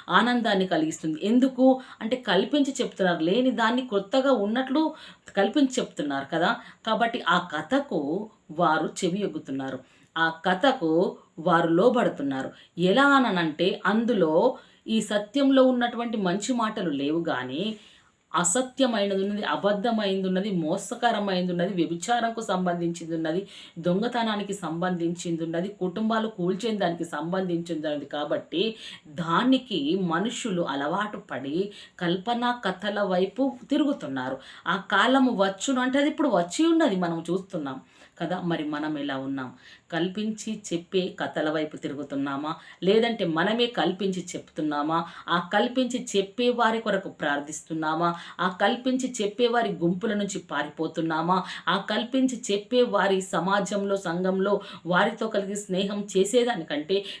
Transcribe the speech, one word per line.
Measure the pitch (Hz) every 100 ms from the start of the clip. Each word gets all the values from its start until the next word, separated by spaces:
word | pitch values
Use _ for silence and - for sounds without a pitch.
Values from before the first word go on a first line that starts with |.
| -
ఆనందాన్ని | 180 233 247 220 196 185
కలిగిస్తుంది. | 160 156 156 160 156
ఎందుకు | 202 247 262 254 262 262 - -
అంటే | 226 247
కల్పించి | - 185 - 294 277 262
చెప్తున్నారు, | 196 - 190 165
లేని | 160 220 262
దాన్ని | 214 226 247 262
కొత్తగా | 202 196 269 269
ఉన్నట్లు | 247 202 233 262 277 320 302 - - - -
కల్పించి | 220 269 262 -
చెప్తున్నారు | - - 147 139 139
కదా. | 165 185 240 - - -
కాబట్టి | 214 226 240 -
ఆ | 175 175
కథకు | 151 160 269 269 180 143 175 220 _ -
వారు | 156 165 156 151 -
చెవి | 185 190
యొగ్గుతున్నారు, | 185 151 147 135 135 131 - _ _ 160
ఆ | 165 165
కథకు | 190 185 269 254 165 160 214 - - -
వారు | 165 165 170
లోబడుతున్నారు. | 170 240 240 185 - 139 131 131 - - -
ఎలా | 180 220
అనంటే | 285 277 240 185 165 143 175 208 185
అందులో | 214 233 214 160 160 233 254 - _ -
ఈ | 220
సత్యంలో | 214 214 208 285 277 269
ఉన్నటువంటి | 262 247 240 226 240 220
మంచి | 185 190 -
మాటలు | 240 214 214 180
లేవు, | 139 139 160
కానీ | 165 127 127 135 214 214 - - _ _ _
అసత్యమైనది | 160 170 254 254 - 254 220 202 190
ఉన్నది, | 196 208
అబద్ధమైనది | - 147 196 202 233 220 202 196 190
ఉన్నది, | 185 208
మోసకరమైనది | 180 156 185 - 233 240 208 202 185 180
ఉన్నది, | 175 180
వ్యభిచారంకు | 185 160 170 - 240 226 226
సంబంధించింది | 220 185 180 175 170 170 160 165
ఉన్నది, | 160 170 202 - - -
దొంగతనానికి | 170 180 240 247 226 208 196
సంబంధించింది | 190 165 165 180 180 170 175 180 165
ఉన్నది, | 165 165 190
కుటుంబాలు | - 180 190 220 220 214
కూల్చేయడానికి | - 180 190 233 208 180 170
సంబంధించింది | 160 147 165 190 185 170 170 160 151
ఉన్నది. | 147
కాబట్టి | 139 147 147 147 - 156 220 220 - - 156
దానికి | 147 165 170 247 262 - 180 139 190
మనుషులు | 180 165 220 - 233 180
అలవాటు | - 139 143 185 208 202
పడి | - 135 135 160 202 - - -
కల్పనా | 175 185 180 240 240
కథల | 240 190 185 208 208
వైపు | 196 180 190 - 269 - -
తిరుగుతున్నారు. | 294 294 - 139 135 127 - - - -
ఆ | 190
కాలము | - 196 226 262 254 196
వచ్చును | 196 196 - 254
అంటే | 254 269
అది | 294
ఇప్పుడు | 302 294
వచ్చి | 190 175 - 320
ఉన్నది, | 330 311 190
మనం | 175 165 165
చూస్తున్నాం | 180 - 180 139 131 - - - -
కదా. | 165 180
మరి | 175 165
మనం | 151 147 156 151
ఎలా | 143 135
ఉన్నాం? | 135 135 131 - - - -
కల్పించి | 170 185 185 214 214 - 214 -
చెప్పే | 170 170 185 180 -
కథల | 143 170 156
వైపు | 156 151 135
తిరుగుతున్నామా, | 151 139 135 139 139 139 151 165 - -
లేదంటే | 175 220 233 226
మనమే | 180 160 190 233 240
కల్పించి | 190 160 185 196 180
చెప్తున్నామా? | - 143 - - 156 147 151 165 175 - -
ఆ | 170 180
కల్పించి | 208 247 262 254 247 - 196
చెప్పే | 196 - 247
వారి | 240 226 226
కొరకు | 220 190 165
ప్రార్థిస్తున్నామా? | - 151 143 147 151 - 160 156 160 170 175 - -
ఆ | 180 185
కల్పించి | 202 233 262 262 254 -
చెప్పే | 202 - 240
వారి | 240 214
గుంపుల | 170 170 185 226
నుంచి | 208 196 185
పారిపోతున్నామా? | - 147 147 - 160 170 165 160 170 185 - - -
ఆ | 196 196
కల్పించి | 214 240 269 254 247 -
చెప్పే | 202 - 247
వారి | 240 196 190 190
సమాజంలో, | 185 175 175 202 185 202 196 196
సంఘంలో | 180 170 185 190 196 202 - - 165
వారితో | 175 214 220 220
కలిగి | 208 196 202
స్నేహం | - 175 190 202 202 185
చేసేదానికంటే | 196 247 240 214 156 147 151 196 202 -